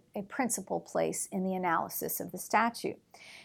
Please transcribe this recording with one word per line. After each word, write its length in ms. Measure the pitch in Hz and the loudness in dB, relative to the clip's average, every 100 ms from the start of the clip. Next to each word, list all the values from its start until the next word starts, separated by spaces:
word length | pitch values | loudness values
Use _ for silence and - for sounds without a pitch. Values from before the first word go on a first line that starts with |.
| - 208 | -6 -8
a 60 | |
principal 560 | 202 - 247 - 190 175 | -4 0 0 0 -2 -4
place 480 | - 170 165 185 - | 0 2 2 0 -2
in 100 | 196 | 0
the 120 | 190 | 0
analysis 640 | 185 180 165 185 - 160 - | 2 2 2 2 -2 -2 -2
of 120 | 175 | -4
the 60 | 180 | -8
statute. 600 | - 214 233 233 - - _ - - - | 2 4 4 2 -4 -4 _ -20 -20 -18